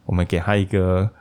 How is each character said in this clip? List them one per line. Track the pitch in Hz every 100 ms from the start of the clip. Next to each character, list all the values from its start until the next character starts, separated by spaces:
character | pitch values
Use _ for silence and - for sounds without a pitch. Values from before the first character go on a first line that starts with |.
| -
我 |
们 | 87 85
给 | 87
他 | 82 104
一 | 95
个， | 101 92 92 104 -